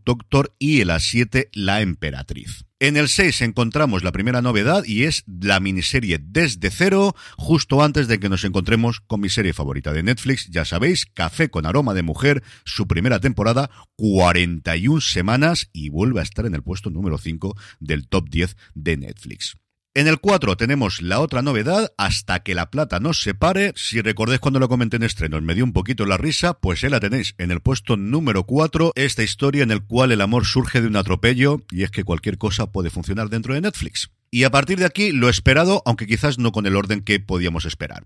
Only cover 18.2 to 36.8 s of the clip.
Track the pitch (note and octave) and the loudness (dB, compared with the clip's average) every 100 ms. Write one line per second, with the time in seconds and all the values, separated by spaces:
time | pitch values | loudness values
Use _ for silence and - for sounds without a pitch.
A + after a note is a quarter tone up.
18.2 | D2+ D2+ F2+ G2+ - - D2+ D2+ B1+ - | -2 -2 -2 -4 -18 -8 -2 -2 -4 -14
19.2 | - - - - _ _ _ C3+ D3+ D#3 | -16 -12 -12 -14 _ _ _ 0 2 2
20.2 | G3+ G3 A2+ F2+ A#2 C#3+ G#2+ - F2 G2+ | 2 2 2 0 0 0 0 -2 -4 -2
21.2 | D3+ B2+ C#3 A#2+ A2+ G3 A3 - G2+ - | -2 -2 -2 0 0 0 0 -2 -2 -2
22.2 | - F2+ - F2+ E2+ C3+ D3+ F2+ C3+ D#3 | -2 -4 -2 -4 -4 -4 -2 -2 -2 -2
23.2 | - G2 D#3+ F#3+ G3+ - - A2+ A2 G#2+ | -4 0 0 2 0 -4 -6 -2 -2 0
24.2 | A2 B2+ C#3+ C3+ B2+ B2 A#2 A#2 A2+ - | 0 0 2 2 4 4 2 0 -2 -2
25.2 | D#2+ D#2 D#2+ F2 B2+ F#2+ F#2 B2+ G2+ F#2+ | -4 -2 0 2 2 2 0 -2 0 0
26.2 | D3+ - E3+ - G2 F2 C3 C3+ G2+ B2 | 0 0 0 0 -2 0 0 0 0 -2
27.2 | G2+ - F2 F2 - C3 - A2 G2 C#3 | -4 -4 -4 0 0 0 0 0 0 0
28.2 | D3+ G2 F#2+ C3 D#3 D#3 E3 - C3+ - | 2 0 0 2 2 2 2 2 -2 0
29.2 | A2 - C#3 C#3+ B2+ G#2+ G2+ A#2 C3 A2 | -2 0 0 2 2 0 0 2 4 4
30.2 | G2 A#2+ - B2+ B2 B2+ A#2 G#2 F#2+ F#2 | 2 2 2 0 2 2 2 2 0 2
31.2 | A#2 B2+ C3+ D3 - F2+ F#2+ - G2+ E2 | 2 4 2 2 -4 -4 -4 -2 -4 -2
32.2 | - G2 G#2+ F#2+ G#2 F#2+ E2+ - E2 G2 | -4 -4 -2 -2 -4 -4 -4 -4 -6 -4
33.2 | A2 A2+ A2 C3+ G3 - - - - _ | -4 -4 -4 -4 -4 -4 -8 -8 -10 _
34.2 | _ A#2+ B2+ C#3 C#3+ F#3 F3+ - G#3 C#3+ | _ 2 4 4 2 2 0 2 0 2
35.2 | A#2+ A2+ - C3+ F3+ G3 - A2+ G#2 A2 | 4 4 4 4 4 2 0 -2 -2 0
36.2 | D3 B2 A#2+ A2 G2+ G2 | 0 0 0 0 0 0